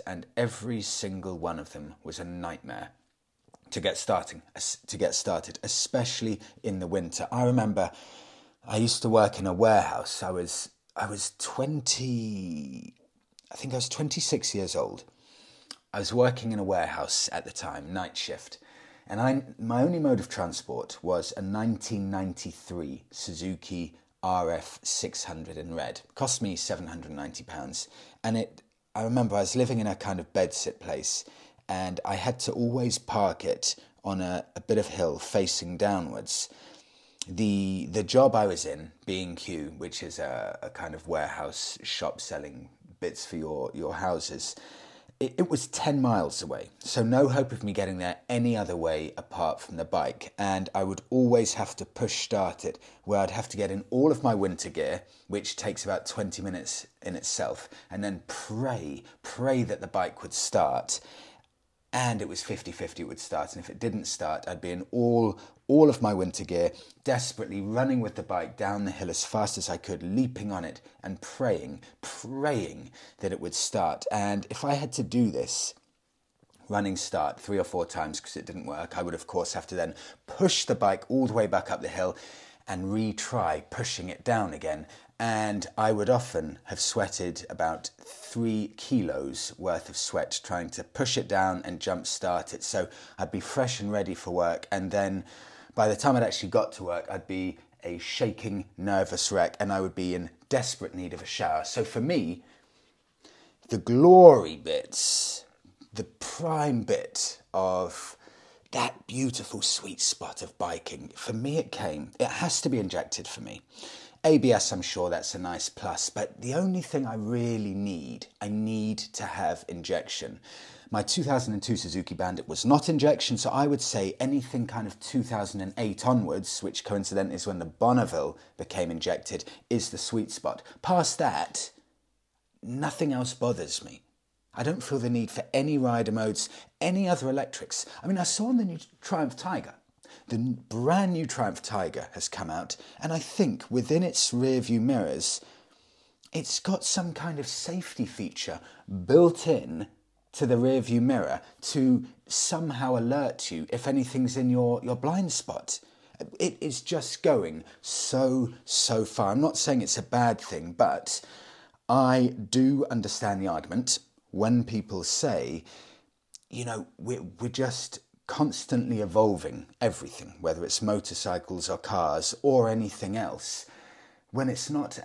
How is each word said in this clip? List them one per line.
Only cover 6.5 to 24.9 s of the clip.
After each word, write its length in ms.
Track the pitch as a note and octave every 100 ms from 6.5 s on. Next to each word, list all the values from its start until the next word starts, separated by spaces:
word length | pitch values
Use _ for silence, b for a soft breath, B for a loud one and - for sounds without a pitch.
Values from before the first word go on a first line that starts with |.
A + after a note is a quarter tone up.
| B
in 160 | - F#2+
the 80 | F2+
winter. 400 | F#2+ F2 - -
I 140 | B2
remember 480 | B2 B2 G#2+ G2 F#2 B B B B B B B -
I 120 | A2
used 240 | A2+ -
to 80 | A#2
work 280 | A2 G#2 -
in 100 | F#2+
a 60 |
warehouse. 680 | F2+ A2 G#2+ F#2 - - -
I 80 | F#2
was, 380 | F#2 F2 - - _ _ -
I 120 | F#2+
was 260 | G2+ - -
twenty, 1600 | - - C3+ D3+ B2 - B2+ A#2+ A2 G#2 F#2 D#2 C#2 C2 - - _ _ _ - _
I 40 | -
think 160 | C3+
I 40 | B2+
was 120 | B2
twenty-six 680 | - D3+ C#3+ - D3 - G2+
years 220 | F#2 -
old. 260 | A1 G1+ - B B B B B B B B
I 60 | G#2
was 140 | G2
working 380 | A#2 B2 B2 A#2
in 80 | G#2+
a 40 |
warehouse 680 | F#2+ F#2 D#2+ D#2+ C#2+ - -
at 140 | E2 -
the 80 |
time, 400 | - F#2+ C#2+ C#2+
night 240 | F#2 F2+ -
shift, 400 | - - - - B B B B B
and 140 | G2+
I, 220 | B2+ C3+ C3+ -
my 240 | A2+ A#2+
only 160 | D3 F3
mode 200 | D3 A#2+
of 80 | -
transport 720 | - F2 - - A#1+ - -
was 320 | E2+ F2+ - -
a 40 |
nineteen 680 | F#2+ G#2+ A2+ A2+ - A2 G2
ninety-three 960 | F#2+ F#2+ F2 F#2+ - - F2 D2 C2+ -
Suzuki 840 | - - D#2+ F2+ F2 - F2+ E2 b b _
R 300 | F#2 F#2 E2+
F 280 | E2 - -
six 400 | -